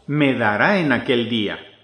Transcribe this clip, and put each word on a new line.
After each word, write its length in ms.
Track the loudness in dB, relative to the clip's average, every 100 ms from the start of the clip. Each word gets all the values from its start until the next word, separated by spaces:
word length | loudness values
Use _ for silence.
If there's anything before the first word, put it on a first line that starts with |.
| -6
me 280 | 0 2
dará 460 | 2 0 2 2 2
en 120 | 0
aquel 380 | 0 0 -2 0
día. 300 | -2 -4 -6 -14 -20